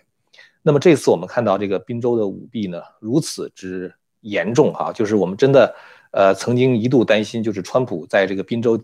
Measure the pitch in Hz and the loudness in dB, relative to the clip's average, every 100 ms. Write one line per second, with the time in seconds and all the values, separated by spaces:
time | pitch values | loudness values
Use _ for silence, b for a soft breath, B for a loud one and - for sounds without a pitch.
0 | _ _ _ b b b 160 143 185 139 | _ _ _ b b b 0 4 4 4
1 | - 90 90 - 107 98 98 92 - 120 | 4 0 0 -2 0 0 -2 -4 -6 -6
2 | 120 117 101 95 - 117 98 87 - _ | -2 0 -2 -6 -12 -8 -8 -8 -14 _
3 | 110 147 - - 76 - 92 92 90 _ | -4 -2 -2 -8 -12 -12 -12 -10 -12 _
4 | _ _ 110 95 90 127 120 80 80 87 | _ _ -8 -4 0 2 2 0 -6 -4
5 | 104 107 87 98 135 139 104 B B B | -2 0 0 2 4 6 4 B B B
6 | B - 98 - - 123 131 117 120 127 | B 2 2 2 0 0 2 2 2 2
7 | 107 107 104 113 110 98 87 127 123 87 | 2 2 -2 -6 -6 -6 -4 -4 -4 -8
8 | 78 104 95 98 92 117 117 113 | -2 0 0 -2 -6 -2 0 -2